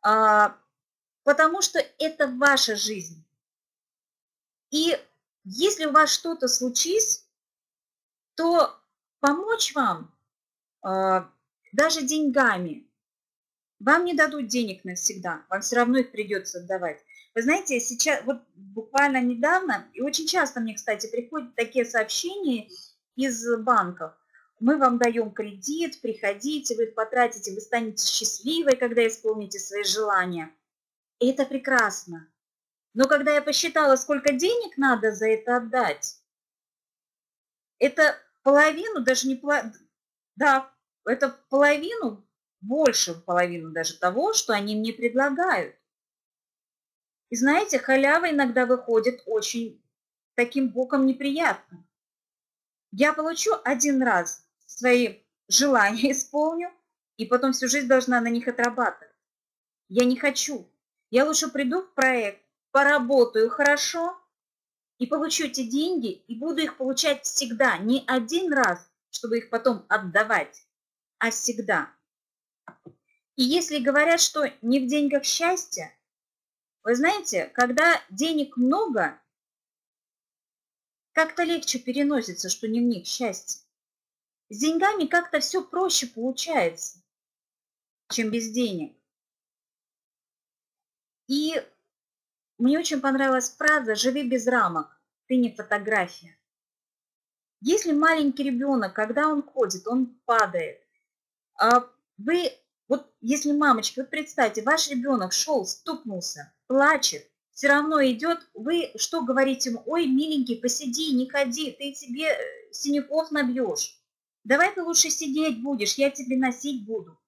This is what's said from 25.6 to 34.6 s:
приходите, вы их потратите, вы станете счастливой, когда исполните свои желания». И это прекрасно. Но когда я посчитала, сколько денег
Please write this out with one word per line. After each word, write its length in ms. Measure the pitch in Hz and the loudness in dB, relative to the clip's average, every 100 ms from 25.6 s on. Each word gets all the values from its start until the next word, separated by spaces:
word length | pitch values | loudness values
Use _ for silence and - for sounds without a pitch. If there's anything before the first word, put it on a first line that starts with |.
| 185 311 330 - | -8 -4 -4 -6
приходите, 760 | 226 220 202 202 247 302 269 | -8 -4 -4 -4 -4 -6 -6
вы 120 | 226 226 | -4 -4
их 80 | |
потратите, 580 | 220 220 247 240 233 - | -4 -2 2 0 0 -10
вы 80 | 196 | -12
станете 440 | 214 233 226 214 | -4 -4 -4 -4
счастливой, 720 | - - 220 - 233 330 285 254 | -2 -2 -4 -6 -4 -2 2 2
когда 300 | 247 233 226 | 2 2 0
исполните 540 | 220 220 220 202 196 | 0 -4 -4 -6 -12
свои 240 | - 202 | -10 -6
желания». 680 | 202 214 214 190 180 170 160 _ _ _ _ _ _ _ | -4 -2 0 0 0 -4 -10 _ _ _ _ _ _ _
И 100 | 247 | 0
это 140 | 269 | 2
прекрасно. 840 | 269 269 262 262 214 190 - 165 160 _ _ _ _ _ _ | -2 -2 0 2 2 -2 -14 -18 -18 _ _ _ _ _ _
Но 100 | 214 | 0
когда 280 | 269 294 277 | 4 4 2
я 100 | 294 | 0
посчитала, 540 | 294 285 339 330 294 262 | 0 -2 0 2 4 2
сколько 360 | - 285 285 | 2 0 0
денег 440 | 262 349 480 | 0 0 0